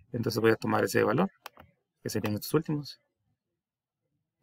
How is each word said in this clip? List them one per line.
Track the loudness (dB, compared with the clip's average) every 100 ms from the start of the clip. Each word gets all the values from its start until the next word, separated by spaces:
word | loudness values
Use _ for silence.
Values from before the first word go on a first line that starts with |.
| _
Entonces | -6 -4 2
voy | 4
a | 4
tomar | 0 0 2
ese | 2
valor, | 2 2 0 _ -20 -20 -20 _ _ _
que | -6
serían | -4 -4
estos | -6 -2 -2
últimos. | -2 -6 -8 -18 _ _ _ _ _ _ _ _ _ _ _ _ _ _